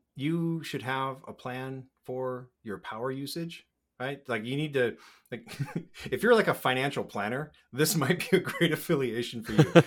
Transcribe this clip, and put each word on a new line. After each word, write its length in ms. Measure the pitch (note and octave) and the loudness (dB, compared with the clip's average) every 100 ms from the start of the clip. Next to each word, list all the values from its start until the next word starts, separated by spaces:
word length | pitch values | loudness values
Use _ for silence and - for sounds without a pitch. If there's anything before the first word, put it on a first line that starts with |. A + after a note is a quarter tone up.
| _ | _
you 480 | - C#3+ E3+ E3 E3 | -6 -2 0 -2 -4
should 200 | D3 C3+ | -6 -8
have 400 | A#2 C3 C3+ C3 - | -4 -4 -4 -6 -14
a 60 | |
plan 560 | - B2+ B2+ C3 C3 C3 _ | -12 -10 -8 -8 -10 -14 _
for 460 | - B2+ B2+ B2+ B2 _ | -10 -6 -6 -6 -12 _
your 160 | A2+ F#2+ | -10 -10
power 320 | - A2 B2+ | -10 -8 -6
usage, 560 | C3+ C#3 E3+ E3+ E3+ _ _ _ - | -6 -6 -6 -8 -10 _ _ _ -8
right? 280 | C3 C#3 - | -8 -6 -4
Like, 160 | A2+ | -4
you 120 | A2+ C#3 | -2 -4
need 180 | D#3 | 0
to, 220 | C3+ A#2+ G#2+ - - - | 2 2 0 -14 -20 -14
like, 200 | B2 - - C#3+ - | -12 -10 -8 -6 -8
<laughs> 300 | - - C3+ | -10 -14 -6
if 120 | C3 | 2
you're, 120 | A3+ | 4
like, 140 | A3+ F#3 | 6 4
a 60 | |
financial 500 | - C#3 B2+ C#3 B2+ | 2 0 0 0 -2
planner, 480 | G2+ A2 G2+ B2+ D#3 _ _ | -4 -4 -4 -4 -8 _ _
this 240 | A#2+ D3+ E3 | 0 2 2
<laughs> 0 | |
might 340 | C3 F3 - | 2 0 2
be 60 | F#3 | 2
a 40 | |
great 320 | - - E3 | 2 0 2
affiliation 680 | D3+ - D3+ B2+ A2+ A#2+ A#2 | 2 0 0 0 -2 -4 -6
for 100 | A2+ | 0
you 220 | G#2+ C#3+ E3+ | 4 8 8